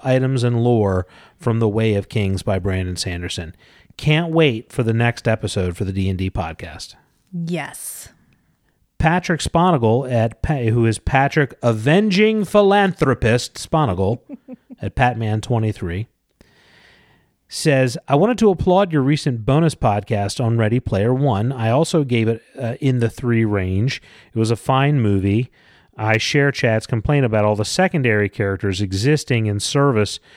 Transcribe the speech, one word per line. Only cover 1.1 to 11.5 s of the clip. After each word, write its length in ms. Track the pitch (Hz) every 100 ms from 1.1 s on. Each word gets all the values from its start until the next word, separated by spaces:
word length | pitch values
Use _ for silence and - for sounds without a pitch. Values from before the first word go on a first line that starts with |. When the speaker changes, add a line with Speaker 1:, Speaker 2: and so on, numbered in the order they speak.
| - - _
Speaker 1:
from 220 | 120 113
The 100 | 110
Way 240 | 110 110 101
of 140 | -
Kings 340 | 110 98 95
by 160 | - 95
Brandon 360 | 95 92 92 87
Sanderson. 600 | 95 87 87 - 85 - _ _ _ -
Can't 340 | 151 156 170
wait 400 | 160 151 110 -
for 120 | -
the 100 | 113
next 340 | 113 117 - 117
episode 480 | 110 104 101 90 85
for 80 | 95
the 80 |
D 160 | 95 95
and 100 | 92
D 100 | 95
podcast." 640 | - 82 82 82 85 - - _ _ _
Speaker 2:
Yes. 760 | 175 165 170 143 - - - - _ _ _ _ _ _ _ _ -
Speaker 1:
Patrick 420 | 160 180 180 160
Sponigal, 680 | - 165 180 147 110 123 131
at 300 | 120 113 -
Pa-, 280 | - 143 113
who 160 | 120 113
is 100 | 107
Patrick 560 | - 135 139 156 135